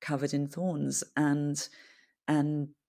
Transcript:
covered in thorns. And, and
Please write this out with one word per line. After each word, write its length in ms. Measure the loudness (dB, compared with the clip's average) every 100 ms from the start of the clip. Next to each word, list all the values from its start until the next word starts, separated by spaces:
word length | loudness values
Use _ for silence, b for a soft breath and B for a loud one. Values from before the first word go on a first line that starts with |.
covered 320 | -4 -2 0
in 160 | 0 -2
thorns. 560 | -2 -2 0 -2 -2 -2 2
And, 520 | 2 2 0 -2 -6 B B B B B 0
and 420 | 2 2 0 -4 -10